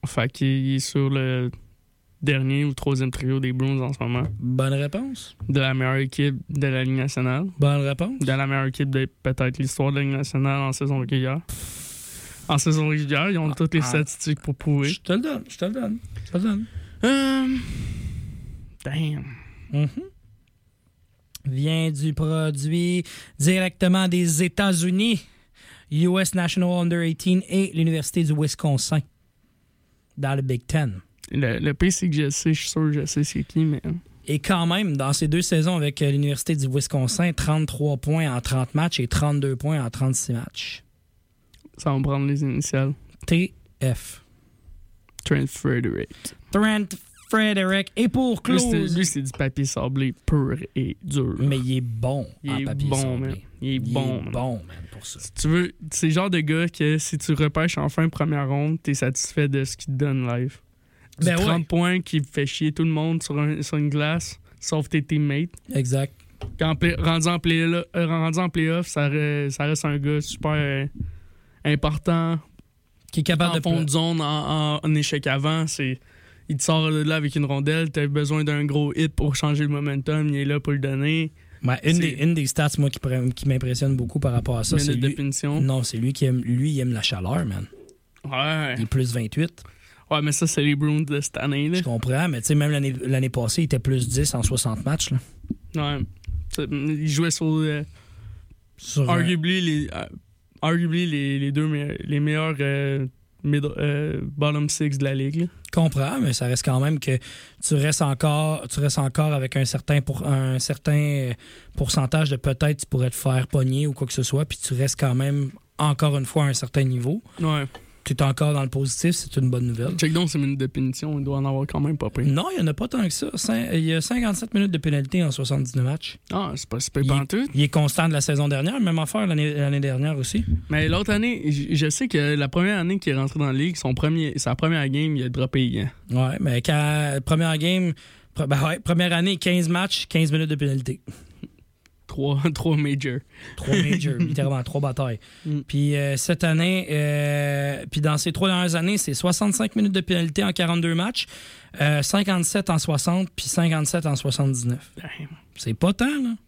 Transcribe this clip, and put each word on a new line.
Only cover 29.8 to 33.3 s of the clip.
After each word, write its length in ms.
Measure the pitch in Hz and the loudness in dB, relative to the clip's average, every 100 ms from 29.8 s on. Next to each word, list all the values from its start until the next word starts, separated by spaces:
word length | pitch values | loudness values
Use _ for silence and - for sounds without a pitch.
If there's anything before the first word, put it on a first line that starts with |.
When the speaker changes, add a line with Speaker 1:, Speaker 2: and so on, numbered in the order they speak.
| _ _ _ - | _ _ _ -6
Speaker 2:
dans 180 | 135 139 | -2 -2
le 60 | |
Big 240 | 131 123 - | 0 -2 0
Ten. 360 | 160 135 95 - _ - | 0 0 -4 -14 _ -6
Speaker 1:
Le, 280 | 139 131 117 | 0 0 0
le 140 | 151 | -2
pire, 180 | 143 180 | 2 2
c'est 180 | 185 180 | 2 0
que 60 | 151 | 0
je 140 | 143 | 0
sais, 240 | 147 165 | 0 2
je 60 | 156 | 0
suis 80 | - | 0
sûr 120 | - | 0
que 100 | 156 | 0
je 140 | 147 151 | 0 0
sais 180 | - | 0
c'est 200 | 147 | 0